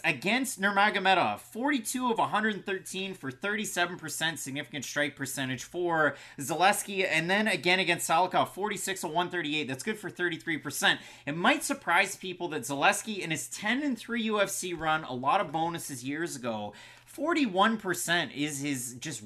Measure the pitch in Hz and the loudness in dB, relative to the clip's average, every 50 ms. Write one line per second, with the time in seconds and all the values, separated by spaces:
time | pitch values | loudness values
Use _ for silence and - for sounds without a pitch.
0 | - 160 165 123 - 190 226 262 269 - - - 196 202 202 196 202 214 - 208 | 0 0 0 0 0 0 0 0 0 -2 -4 0 0 2 4 6 4 4 4 4
1 | 185 190 190 175 139 107 104 - - - - 214 254 294 294 247 220 - - 247 | 4 4 6 6 4 2 0 -2 -8 -10 -6 -2 0 0 0 0 -2 -4 -4 -2
2 | 254 247 226 - - - 175 208 214 220 208 185 - 208 190 185 - - - 185 | 0 0 2 2 2 2 2 2 2 2 0 -2 -4 -4 -6 -6 -6 -8 -8 -6
3 | 190 196 180 - - 131 123 - - 202 208 214 214 - - 185 175 175 180 - | -6 -6 -6 -8 -8 -10 -8 -4 -4 -2 -2 -2 -2 -4 0 0 -2 -2 -2 -8
4 | 160 151 - - 160 165 160 - - 139 127 147 151 - - 143 117 - - 147 | -8 -8 -4 -2 -2 -2 -2 -4 -8 -6 -6 -6 -6 -6 -8 -8 -8 -4 0 0
5 | 147 147 - - 135 131 - 143 135 127 131 127 - - - 175 180 170 165 160 | 0 0 -2 -6 -6 -6 -4 -4 -4 -4 -4 -6 -6 -8 -4 -2 0 2 4 4
6 | 151 139 139 - - - - - 139 120 165 151 180 196 202 202 - 202 202 190 | 4 4 2 -2 -14 -16 -12 -8 -4 -4 2 4 6 6 6 4 0 -4 -2 0
7 | 185 - 156 156 160 175 190 208 214 220 190 156 127 180 180 185 185 160 175 127 | 0 2 2 2 2 2 2 2 4 2 0 2 2 4 4 4 4 2 2 0
8 | - - 165 170 185 180 180 170 135 - - 180 202 214 202 - - 196 190 - | 2 2 4 4 4 4 4 2 2 2 -2 -4 -4 -4 -4 -4 -4 -4 -4 -4
9 | - 160 151 170 180 175 180 175 156 147 151 156 147 120 131 131 - 214 214 214 | -4 -2 0 0 -2 0 -2 -2 -2 0 0 0 -2 -2 -4 -6 -4 -6 -6 -6
10 | - 170 - - 180 175 160 - - 165 160 135 - 147 - - 196 190 233 233 | -6 -10 -4 -2 -2 0 -2 -2 -2 -2 -2 -2 -2 -6 -4 2 2 2 2 2
11 | - - - - - 143 147 170 185 240 302 294 - - 277 - - 180 170 185 | -2 -14 -18 -10 -6 -6 -2 2 4 4 4 4 0 -4 -4 -4 0 4 4 4
12 | 202 190 - - - 185 170 - 175 165 156 151 - - 139 139 156 190 202 202 | 4 2 -2 -8 -8 -8 -8 -6 -6 -4 -4 -4 -4 -4 -2 4 4 4 4 4
13 | - 220 214 185 156 165 160 156 - - - - 202 214 240 269 302 285 240 - | -2 -6 -6 -4 -2 -4 -4 -4 -4 -8 -10 -6 -2 -2 0 0 0 -2 -2 -4
14 | - - 226 240 220 220 214 208 196 190 - - 185 185 175 156 160 156 156 156 | -4 -4 -4 -2 0 0 2 2 2 2 0 -4 -4 -4 -4 -2 0 2 2 2
15 | 160 - 131 123 131 143 165 196 202 151 143 160 160 170 170 156 - - 143 120 | 0 -2 -6 -2 2 2 4 2 2 0 -2 -2 -2 0 -2 -4 -8 -8 -10 -8
16 | 120 135 143 156 170 165 143 131 120 120 113 107 104 104 - - - - - - | -6 -4 -4 -4 -4 -4 -6 -6 -4 -4 -4 -4 -6 -8 -10 -14 -20 -20 -20 -20
17 | - - - - 277 320 349 320 277 220 175 185 202 226 226 214 - 185 170 175 | -20 -16 -8 -4 0 2 2 4 2 2 4 4 4 4 4 0 -2 -2 -4 -2
18 | - - 170 175 160 123 - 139 147 151 143 135 139 147 139 127 123 127 123 123 | 0 0 0 0 0 -2 -2 -4 -4 -2 -2 -4 -2 -2 -2 -4 -4 -8 -10 -10
19 | - 160 139 107 104 | -10 -10 -10 -8 -6